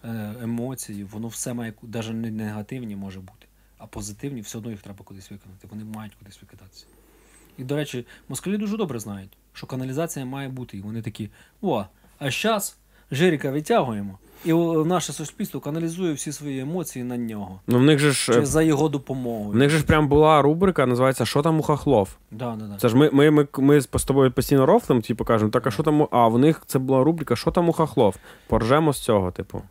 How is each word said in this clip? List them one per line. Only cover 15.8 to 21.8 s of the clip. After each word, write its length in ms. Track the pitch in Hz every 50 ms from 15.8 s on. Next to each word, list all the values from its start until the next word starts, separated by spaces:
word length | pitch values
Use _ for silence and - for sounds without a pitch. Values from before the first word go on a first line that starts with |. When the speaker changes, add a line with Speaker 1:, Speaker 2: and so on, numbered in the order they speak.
| 165 165 165 180 190 170
Speaker 1:
всі 200 | 147 127 - 156
свої 280 | 139 - 147 147 135 131
емоції 440 | 131 143 170 185 156 - - 131 123
на 120 | 123 123
нього". 440 | 120 120 113 110 104 101 92 95 92 _
Speaker 2:
Ну, 120 | - 120 123
в 40 |
них 160 | 131 151 156 139
же 140 | 147 147
ж, 200 | 135 - - -
Speaker 1:
Чи 60 | 117 120
Speaker 2:
е, 60 | 131
Speaker 1:
за 160 | 135 135 160
його 260 | 160 160 151 139 156 160
допомогою. 640 | 143 143 - - 135 131 123 120 117 110 104 104
Speaker 2:
в 60 | 101
них 140 | 117 135 143
же 80 | 156 156
ж 60 | -
прям 240 | - 160 156 156 135
була 340 | 139 151 156 156 156 147
рубрика, 440 | 139 143 156 170 196 190 170 - 135
називається 400 | 127 123 120 131 131 131 - 123
"Що 160 | - - 143
там 180 | 147 165 160 156
у 20 |
хохлов?". 540 | 151 - 151 139